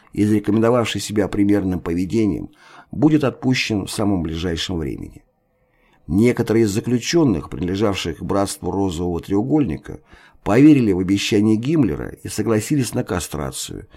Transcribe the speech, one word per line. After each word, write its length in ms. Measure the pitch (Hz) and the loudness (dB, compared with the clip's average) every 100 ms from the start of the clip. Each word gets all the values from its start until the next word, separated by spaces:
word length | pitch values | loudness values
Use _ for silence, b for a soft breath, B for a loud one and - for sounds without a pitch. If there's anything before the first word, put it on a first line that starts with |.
| b | b
и 120 | - | 0
зарекомендовавший 760 | 104 107 104 107 113 123 110 101 | 2 2 2 2 4 2 0 -4
себя 280 | - 104 92 | -4 -2 -2
примерным 500 | 104 101 104 92 90 | 0 2 2 0 -4
поведением, 720 | - 85 92 113 107 67 50 B B B B | -4 -4 -2 0 0 -2 -8 B B B B
будет 320 | - 143 151 | 0 2 4
отпущен 640 | 131 110 127 127 - 107 95 | 0 -2 -2 0 0 -4 -4
в 40 | |
самом 320 | - 104 98 | -2 0 0
ближайшем 540 | 80 82 87 85 - 90 | -2 -4 -4 -4 -4 -4
времени. 440 | 73 50 50 - _ _ _ _ _ _ _ _ - | -6 -8 -12 -16 _ _ _ _ _ _ _ _ -2
Некоторые 560 | 95 117 117 - 110 | 2 4 2 2 2
из 60 | 110 | 2
заключенных, 760 | 98 117 123 - 170 151 85 67 | 0 -2 -2 0 2 2 2 -4
принадлежавших 680 | 65 85 98 107 95 87 76 | -6 -4 0 -2 -2 -6 -8
к 40 | |
братству 500 | 87 98 98 - 90 | -4 -2 -2 -4 -4
Розового 480 | 90 98 82 90 82 | -2 -2 -2 -4 -4
треугольника, 800 | - 98 123 151 123 71 - - b b b b | -2 -2 0 0 0 -4 -10 -18 b b b b
поверили 480 | - 107 147 143 113 | 0 6 8 8 6
в 60 | 90 | 2
обещание 580 | 92 98 - 107 110 110 | 2 0 2 2 4 2
Гиммлера 600 | 123 165 117 71 58 - | 0 0 0 0 -8 -12
и 60 | - | -12
согласились 680 | - 110 107 - 151 120 | -6 -2 -2 0 -2 0
на 100 | 120 | -4
кастрацию, 840 | 120 90 - 71 69 67 - 50 - | -4 -6 -6 -6 -8 -8 -10 -12 -16